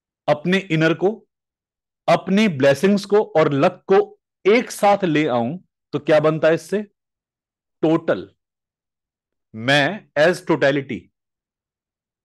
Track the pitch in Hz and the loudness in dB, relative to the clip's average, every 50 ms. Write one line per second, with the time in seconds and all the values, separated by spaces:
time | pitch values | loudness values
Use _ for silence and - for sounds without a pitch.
0 | _ _ _ _ _ - 147 - - 175 185 196 - - 160 156 160 160 160 - | _ _ _ _ _ -4 -4 -2 -2 -2 -2 -2 -2 -2 -2 0 0 0 0 0
1 | 165 196 220 - _ _ _ _ _ _ _ _ _ _ _ _ _ _ _ _ | -2 -4 -4 -6 _ _ _ _ _ _ _ _ _ _ _ _ _ _ _ _
2 | _ - 165 175 - 185 190 202 220 214 156 131 135 139 139 - - 196 208 190 | _ 0 0 0 0 -2 0 0 0 0 0 2 2 2 2 2 2 0 0 0
3 | - - 202 208 214 - - 156 156 151 147 135 151 185 180 - _ - 190 415 | 0 0 0 0 0 0 0 0 0 2 0 0 0 0 -2 -4 _ 2 2 2
4 | - - - _ _ _ _ _ - 185 214 254 - - - - - 202 202 196 | 2 0 -8 _ _ _ _ _ 0 2 2 2 0 -4 -6 0 2 2 2 2
5 | 196 175 147 147 156 143 123 120 117 120 160 185 - _ _ _ _ _ - 147 | 0 -2 0 0 0 0 -2 -2 -2 -4 -6 -10 -14 _ _ _ _ _ -10 -6
6 | - - 156 151 151 156 156 156 156 156 165 156 - - 190 208 214 - _ _ | 0 2 2 2 2 2 0 0 0 0 0 0 -2 -6 -6 -6 -6 -10 _ _
7 | _ _ _ _ _ _ _ _ _ _ _ _ _ _ _ _ - 160 160 165 | _ _ _ _ _ _ _ _ _ _ _ _ _ _ _ _ 0 0 0 0
8 | 165 - 139 95 85 - _ _ _ _ _ _ _ _ _ _ _ _ _ _ | -2 -4 -4 -4 -8 -12 _ _ _ _ _ _ _ _ _ _ _ _ _ _
9 | _ _ _ _ _ _ _ _ _ _ - 110 113 127 143 147 139 151 190 214 | _ _ _ _ _ _ _ _ _ _ -16 -8 -2 0 0 0 0 -2 -4 -8
10 | - _ _ 143 151 175 180 180 - - 170 139 147 139 139 147 131 113 117 - | -14 _ _ 0 0 0 0 -2 -4 -4 -2 0 0 0 0 -2 -6 -8 -12 -12
11 | - _ _ _ _ _ _ _ _ _ _ _ _ _ _ _ _ _ _ _ | -14 _ _ _ _ _ _ _ _ _ _ _ _ _ _ _ _ _ _ _
12 | _ _ _ _ | _ _ _ _